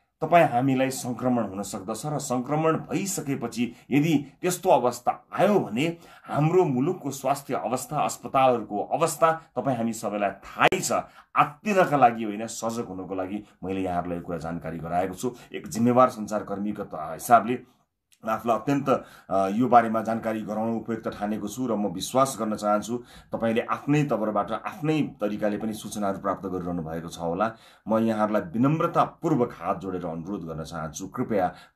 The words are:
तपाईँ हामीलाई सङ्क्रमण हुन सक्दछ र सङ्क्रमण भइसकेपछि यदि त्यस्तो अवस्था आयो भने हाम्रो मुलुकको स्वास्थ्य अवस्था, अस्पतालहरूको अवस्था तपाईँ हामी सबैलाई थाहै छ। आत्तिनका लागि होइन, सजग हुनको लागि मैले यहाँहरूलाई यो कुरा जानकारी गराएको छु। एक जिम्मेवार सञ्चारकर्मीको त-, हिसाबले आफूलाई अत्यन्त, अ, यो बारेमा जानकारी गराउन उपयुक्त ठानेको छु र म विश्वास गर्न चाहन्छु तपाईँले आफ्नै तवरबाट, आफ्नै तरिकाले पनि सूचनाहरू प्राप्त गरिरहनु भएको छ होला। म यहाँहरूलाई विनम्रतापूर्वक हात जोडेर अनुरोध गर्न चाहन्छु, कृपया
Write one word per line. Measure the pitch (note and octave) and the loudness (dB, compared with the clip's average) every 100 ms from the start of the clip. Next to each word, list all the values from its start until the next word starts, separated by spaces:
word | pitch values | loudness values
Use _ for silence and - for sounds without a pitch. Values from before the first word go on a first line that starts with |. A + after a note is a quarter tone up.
| _ _ | _ _
तपाईँ | D#3 E3+ C#3+ | 4 6 6
हामीलाई | A#2+ C3+ C3 C3 | 4 2 2 0
सङ्क्रमण | - B2+ A#2+ B2+ A#2+ | -2 -6 -2 0 0
हुन | G2+ F#2+ | 0 -6
सक्दछ | G2+ G#2+ F#2+ A2 D3+ | -8 -8 -8 -6 -6
र | D3 | -6
सङ्क्रमण | - B2 B2 D3+ D#3+ D#3+ | -4 -4 -2 0 2 0
भइसकेपछि | - G3 G3 D#3+ C3 C3+ A#2 A#2 A#2+ - - | -2 -4 -2 -4 -4 -4 -4 -2 -4 -4 0
यदि | C#3+ D#3+ C#3+ - - | 2 4 2 0 -4
त्यस्तो | F3+ F3+ F#3 | -4 0 4
अवस्था | C#3+ A#2+ - A#2 - - | 6 4 0 -2 -4 -4
आयो | A2+ F#3 G3 | 2 4 4
भने | A2 A2 E3 E3 - - | 2 0 -2 -4 -12 -20
हाम्रो | - A2+ D#3 F3+ | -4 2 4 6
मुलुकको | E3 B2 D3+ F3+ C#3+ | 4 2 0 -2 -6
स्वास्थ्य | - C3 C#3+ - | -4 -2 -2 -2
अवस्था, | A#2 G#2+ B2 - D3 | -4 -2 -4 -2 -2
अस्पतालहरूको | A2+ - A#2+ C3+ C3 A#2 G#2+ G#2 | -2 -4 -2 4 4 4 0 -6
अवस्था | - B2+ D#3 - E3 D#3+ - B2 | -2 0 0 2 2 2 -4 -4
तपाईँ | C3+ A#2 | -2 0
हामी | A#2 | -2
सबैलाई | G#2+ G#2+ G#2 G2 | -4 -4 -2 -2
थाहै | F#2+ - G#2 C#3 F#3+ | -4 -8 2 4 4
छ। | A#2+ G2 - - - B2 | 0 -2 -2 -12 -2 2
आत्तिनका | D3 - G#3+ F#3+ E3 C#3+ | 2 -2 0 4 4 6
लागि | B2 A2+ | 4 4
होइन, | G#2+ G#2 A2+ | -4 -4 -8
सजग | - A#2 A#2 G#2 | -6 -4 -4 -6
हुनको | F#2 F2 | -8 -6
लागि | F#2+ F#2 G#2 - _ | -4 -4 -6 -8 _
मैले | F2+ F#2+ | -6 -4
यहाँहरूलाई | F#2 F2 F2 F2 | -2 -2 -2 -6
यो | |
कुरा | E2+ E2+ | -6 -6
जानकारी | E2 E2+ D#2+ D#2+ | -6 -6 -8 -8
गराएको | E2 F2 F#2+ | -4 -2 -2
छु। | F2+ B2 - - | -4 -6 -6 -10
एक | G2 - | -12 -8
जिम्मेवार | G2 A#2+ B2 B2+ | 2 4 6 6
सञ्चारकर्मीको | A2 G2 G#2 G2 G2 G#2 G2+ | 4 -4 -4 -4 -4 -4 -6
त-, | G2 | -8
हिसाबले | D#2+ D#2 D#2+ - A#2 A2 B2 - _ _ _ _ _ | -10 -10 -8 6 6 6 -2 -6 _ _ _ _ _
आफूलाई | A2 G#2+ A2+ G#2+ | -6 -2 0 0
अत्यन्त, | C#3 C#3+ C#3+ G#2+ - - - | 2 0 2 0 -2 -18 -2
अ, | F#2+ F#2+ | 0 2
यो | G#2+ B2 | 2 6
बारेमा | A#2+ A2+ A2 | 8 6 2
जानकारी | G#2+ A2+ A2 A2 | -2 -2 -2 -4
गराउन | G2+ G#2+ A2+ A2+ | -4 -2 -2 -2
उपयुक्त | A2+ A2 A2+ | -4 -6 -6
ठानेको | - G#2 G#2+ G2+ | -6 -4 -4 -6
छु | B2+ C3 | -4 -2
र | G#2+ | 0
म | G#2 | -2
विश्वास | F2 F#2+ C3 C3 - | -4 -2 2 2 0
गर्न | A2 G#2+ | -4 -2
चाहन्छु | G#2 G#2 G#2+ A#2+ - - - | 0 0 0 -6 -8 -20 -10
तपाईँले | G#2+ A2+ A2+ | -4 0 0
आफ्नै | - A#2 C#3+ D3 | -2 -2 2 2
तवरबाट, | D3 G#2+ G#2+ G2+ G2+ | 2 0 0 0 -2
आफ्नै | G#2+ G#2 - D3+ D#3 B2 - | -4 -8 -4 0 0 0 -2
तरिकाले | G#2 G#2 G#2+ G#2 | -4 0 -2 -2
पनि | A2 | -4
सूचनाहरू | G#2+ G#2 G#2+ G2+ F#2 | -6 -8 -4 -4 -2
प्राप्त | G2 F2 F#2 | -4 -4 -4
गरिरहनु | F2+ F2 F2 | -4 -4 -4
भएको | D#2+ E2 E2 | -6 -8 -8
छ | E2 | -6
होला। | E2+ F2 A2 - - - G2 | -4 0 -2 -4 -16 -12 -2
म | A2 | 0
यहाँहरूलाई | A2+ G#2+ G#2 G#2+ | 2 2 0 0
विनम्रतापूर्वक | F2 A2 C3+ D3+ E3+ D#3+ B2 - E3 C3+ A#2+ | -2 0 2 2 2 2 0 -2 0 2 0
हात | - F2 F2+ | -2 -4 -4
जोडेर | F#2+ F#2 | -4 -6
अनुरोध | F2 E2 E2 G2+ | -6 -6 -6 -8
गर्न | E2 D#2 | -8 -10
चाहन्छु, | D#2+ E2 D#2 - F#2+ | -8 -8 -8 -8 -8
कृपया | A#2+ A#2+ G#2 F2 - - | -6 -2 0 0 -4 -18